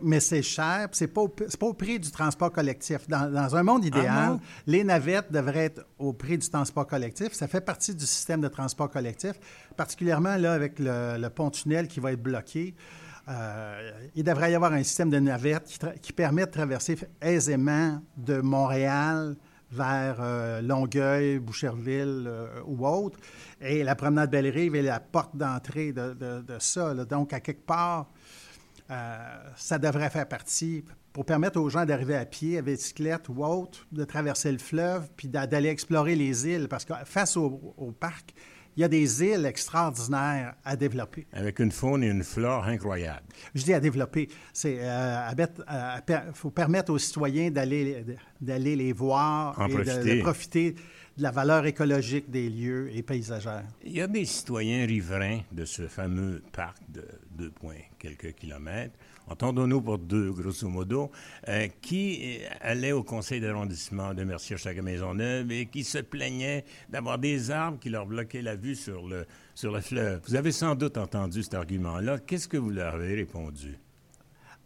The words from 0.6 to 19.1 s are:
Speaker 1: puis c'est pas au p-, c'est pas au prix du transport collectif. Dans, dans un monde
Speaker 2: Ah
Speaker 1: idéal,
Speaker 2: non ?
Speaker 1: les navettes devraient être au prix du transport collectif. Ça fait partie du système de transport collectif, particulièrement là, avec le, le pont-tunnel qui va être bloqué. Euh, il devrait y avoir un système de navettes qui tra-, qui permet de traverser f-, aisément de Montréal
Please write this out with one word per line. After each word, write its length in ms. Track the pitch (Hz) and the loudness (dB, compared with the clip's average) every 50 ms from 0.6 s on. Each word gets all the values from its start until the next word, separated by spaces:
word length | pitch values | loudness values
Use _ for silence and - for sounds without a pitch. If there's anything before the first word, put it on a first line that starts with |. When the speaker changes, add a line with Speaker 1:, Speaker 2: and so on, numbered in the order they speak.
| 156 160 175 196 214 196 | 0 2 2 0 0 -2
Speaker 1:
puis 80 | - - | 0 -2
c'est 100 | 170 151 | -2 0
pas 140 | 165 214 | 2 2
au 60 | 214 196 | 2 2
p-, 180 | 208 - 208 214 | 0 -2 -4 -4
c'est 100 | 151 - | -2 0
pas 60 | 208 | 0
au 80 | 233 220 | 0 0
prix 260 | - 190 202 233 233 | 0 -2 -2 -2 -2
du 100 | 165 147 | -2 -6
transport 420 | 143 - 156 156 147 - 180 175 | -2 0 0 0 2 2 0 0
collectif. 560 | 170 165 156 139 127 131 - - 160 139 - - | 2 2 0 0 0 -2 -4 -4 -4 -4 -2 -2
Dans, 220 | 156 143 139 147 | 0 0 0 2
dans 240 | 143 143 143 131 131 | 2 2 2 2 4
un 80 | 170 175 | 4 6
monde 180 | 196 240 262 202 | 6 6 6 6
Speaker 2:
Ah 40 | 160 | 4
Speaker 1:
idéal, 420 | 143 147 131 127 131 139 147 233 | 4 4 4 6 6 6 4 4
Speaker 2:
non ? 100 | 262 240 - - - - - 147 | 2 0 -2 -8 -16 -8 0 4
Speaker 1:
les 160 | 151 185 208 | 4 6 6
navettes 480 | 196 180 165 127 147 185 196 202 - | 6 6 4 4 4 2 2 0 2
devraient 340 | 151 151 131 135 135 156 160 | 0 2 2 2 2 2 2
être 200 | 156 147 - - - _ - | 0 0 -4 -12 -20 _ -4
au 160 | 139 139 127 | -2 -2 -2
prix 240 | 110 - 135 170 170 | -2 -2 -2 0 0
du 100 | 165 - | 0 0
transport 380 | - 151 139 135 - 156 139 - | 0 0 0 0 0 -2 -2 0
collectif. 460 | - 139 123 117 113 - 196 220 - | 0 -2 -2 -2 -4 -4 -4 -4 -4
Ça 140 | - 156 131 | -4 -4 -2
fait 120 | - 190 | 0 0
partie 340 | 185 - 170 - - - 202 | 0 -2 -2 -2 -2 -2 -2
du 120 | 165 147 | -2 -2
système 340 | 131 - - - - 165 160 | 0 0 0 0 0 0 0
de 80 | 151 139 | 0 0
transport 420 | - - 135 131 - - 151 139 | -2 -2 -4 -4 -2 -2 -2 -2
collectif, 440 | - 143 123 117 110 - - 190 196 - - - - - - - - | -2 -2 -2 -2 -4 -4 -6 -6 -6 -6 -12 -18 -20 -20 -20 -14 -8
particulièrement 640 | - 156 151 - - 180 170 165 147 165 190 202 190 | -6 -6 -6 -4 -2 2 2 4 4 4 4 4 4
là, 160 | 175 170 170 | 4 4 4
avec 260 | 156 143 143 147 - | 2 2 0 -2 -2
le, 380 | 143 131 123 120 120 120 117 117 | 0 0 0 0 -2 -2 -2 -2
le 100 | 117 117 | -4 -4
pont-tunnel 580 | 117 - 156 143 143 - - 147 151 165 170 - | -2 -2 -2 -2 -2 -2 0 0 2 2 0 -2
qui 120 | - - | -4 -4
va 140 | 127 135 131 | -2 -2 -2
être 80 | 120 | -2
bloqué. 540 | 117 131 127 113 107 - - 156 170 185 175 - - - - - - - - - - - | -2 -2 -2 -2 -4 -4 -6 -4 -4 -4 -8 -12 -18 -20 -20 -18 -18 -18 -20 -18 -12 -10
Euh, 600 | 135 120 113 110 104 110 110 104 104 101 110 113 104 107 120 143 - | -8 -6 -6 -6 -6 -8 -8 -10 -10 -10 -12 -12 -14 -14 -16 -8 -4
il 80 | 156 156 | 0 2
devrait 260 | 170 165 139 165 170 | 4 4 4 6 6
y 40 | 170 | 6
avoir 180 | 170 175 170 156 | 6 6 6 6
un 100 | 143 131 | 4 4
système 260 | - - - 175 165 | 2 2 2 4 6
de 80 | 143 143 | 6 6
navettes 460 | 139 139 131 120 120 147 151 160 156 | 6 6 4 4 2 2 2 2 -2
qui 160 | - - - | -6 -10 -8
tra-, 180 | - 165 165 156 | -6 -6 -8 -8
qui 140 | - - | -12 -6
permet 340 | - - 175 147 143 165 190 | 0 2 2 4 4 4 2
de 60 | 185 | 2
traverser 440 | - 156 156 139 131 123 - - 165 | 0 -2 0 0 0 -2 0 -2 -2
f-, 100 | 151 - - - - | -2 -4 -10 -12 -2
aisément 800 | 147 160 175 165 127 139 147 131 131 147 147 151 165 160 151 147 151 - - 139 | 2 4 4 4 4 4 4 4 4 4 4 4 4 2 0 -2 -6 -10 -12 -6
de 240 | 123 131 143 135 | -2 0 2 2
Montréal 960 | 131 135 139 135 135 131 135 135 135 139 139 143 147 156 | 4 4 4 4 4 4 4 2 2 2 2 2 2 2